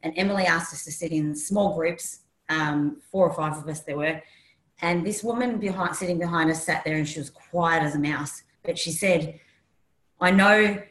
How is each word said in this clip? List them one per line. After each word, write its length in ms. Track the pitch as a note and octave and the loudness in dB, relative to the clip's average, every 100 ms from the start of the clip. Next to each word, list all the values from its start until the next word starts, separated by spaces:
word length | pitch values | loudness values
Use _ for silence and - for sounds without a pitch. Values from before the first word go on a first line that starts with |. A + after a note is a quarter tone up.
and 100 | D#3+ D#3+ | -8 -2
Emily 280 | G3 G3 F3+ | -2 2 2
asked 260 | E3 - | 0 -2
us 120 | D3 | -10
to 60 | - | -12
sit 220 | D3+ E3 | -8 -4
in 220 | D#3+ D3+ | -2 -2
small 420 | D3+ - G#3 G3 E3 | -4 -2 0 2 2
groups, 440 | D#3+ F3 - - _ _ - | -2 -4 -10 -14 _ _ -4
um, 520 | D#3+ D3+ D3 D3 D3 - | -2 0 2 0 -2 -6
four 160 | F#3+ F3 | 2 2
or 60 | |
five 220 | E3 D#3 D3+ | 2 -4 -4
of 100 | D3+ | -8
us 120 | D3+ | -10
there 160 | - D3 | -8 -2
were, 220 | D3+ D#3+ - _ _ _ _ _ | -2 -4 -10 _ _ _ _ _
and 260 | E3+ F3 E3+ | 0 0 0
this 160 | G#3 | -4
woman 360 | A3+ A#3+ B3 A3 | -4 -2 -2 -2
behind, 360 | G3 F#3 F3 | -4 -2 -4
sitting 240 | - F#3 F3 | -4 -2 -2
behind 320 | E3+ E3+ D#3+ | 0 2 2
us 140 | D#3+ | 2
sat 180 | - D#3 | -2 -2
there 120 | D#3 D#3 | -2 -2
and 100 | D3 | -2
she 120 | D#3+ | -4
was 80 | C#3 | -10
quiet 520 | - - F3 E3+ E3 | -14 -6 0 2 2
as 120 | D3+ | 2
a 40 | D3 | 0
mouse, 440 | D3 C#3+ D3 - _ _ | 0 -2 -6 -10 _ _
but 160 | - E3+ | -6 -4
she 120 | E3+ | -4
said, 480 | E3+ G3 E3+ - - _ _ _ _ _ _ _ _ | -2 2 2 0 -10 _ _ _ _ _ _ _ _
"I 100 | F3+ | 4
know 520 | F#3+ G3+ G#3+ G#3 G3+ - | 6 8 6 4 0 -10